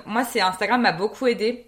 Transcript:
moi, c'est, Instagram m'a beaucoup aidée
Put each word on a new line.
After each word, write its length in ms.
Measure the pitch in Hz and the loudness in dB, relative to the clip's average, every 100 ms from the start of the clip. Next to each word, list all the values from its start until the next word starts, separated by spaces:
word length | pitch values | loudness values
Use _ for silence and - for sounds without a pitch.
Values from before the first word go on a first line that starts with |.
| - | -4
moi, 160 | 220 | -2
c'est, 180 | 254 226 | -2 0
Instagram 400 | 185 180 208 247 | 0 0 0 2
m'a 120 | 214 | 2
beaucoup 340 | 165 214 - 254 | 2 -2 0 0
aidée 400 | 202 214 240 | 2 -2 -4